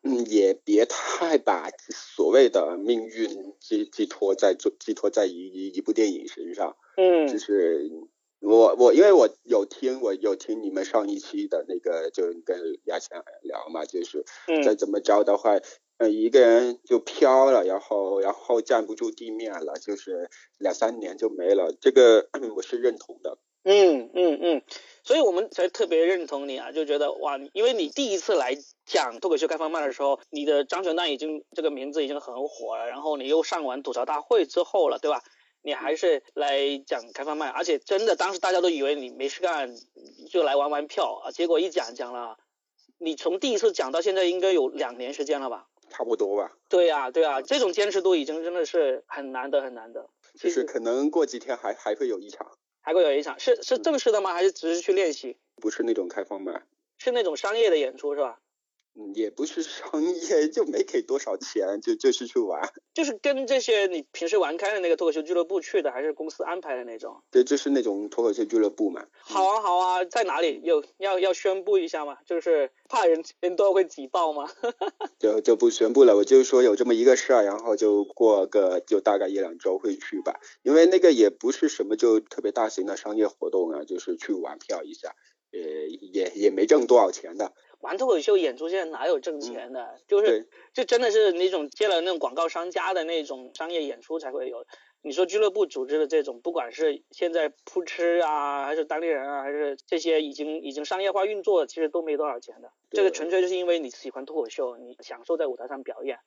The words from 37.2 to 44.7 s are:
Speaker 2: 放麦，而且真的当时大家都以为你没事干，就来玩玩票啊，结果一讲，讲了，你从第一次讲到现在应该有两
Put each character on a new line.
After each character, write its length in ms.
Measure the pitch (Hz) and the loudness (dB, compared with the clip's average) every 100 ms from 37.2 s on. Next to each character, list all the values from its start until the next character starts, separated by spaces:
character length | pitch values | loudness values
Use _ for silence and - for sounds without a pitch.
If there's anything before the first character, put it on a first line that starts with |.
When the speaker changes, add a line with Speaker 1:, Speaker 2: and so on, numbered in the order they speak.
Speaker 2:
放 120 | 143 151 | -8 -6
麦， 120 | 147 | -6
而 160 | 123 | -6
且 160 | 175 143 | -2 -2
真 260 | - 196 226 | 0 0 0
的 80 | |
当 180 | 170 180 | 0 -2
时 60 | 185 | -2
大 140 | 190 | -2
家 80 | 180 | 2
都 100 | 175 | 0
以 140 | 160 | 0
为 100 | 139 | -2
你 160 | 147 127 | -2 -6
没 180 | 123 135 | -8 -8
事 120 | - | -4
干， 340 | 180 156 131 120 - _ 139 131 156 | -4 -4 -6 -12 -20 _ -20 -20 -4
就 140 | 180 | 0
来 100 | 147 | 2
玩 160 | 143 143 | 2 0
玩 160 | 147 147 | -2 -4
票 340 | - 135 107 | -4 -4 -4
啊， 80 | 127 | -12
结 160 | 127 170 | -4 2
果 100 | 165 | 2
一 100 | 180 | 2
讲， 280 | 156 113 123 | -2 -6 -10
讲 160 | 123 | -10
了， 240 | 123 117 110 _ _ _ _ _ _ | -10 -12 -14 _ _ _ _ _ _
你 180 | 320 302 | -8 -4
从 240 | 254 175 | -4 -2
第 100 | 277 | -2
一 80 | 214 | 2
次 140 | 220 | 0
讲 180 | - 135 | 0 -2
到 100 | 165 | -2
现 140 | 202 | 0
在 120 | 190 180 | 0 0
应 120 | 180 | 2
该 140 | 190 | 2
有 160 | 180 | 2
两 280 | 131 | 0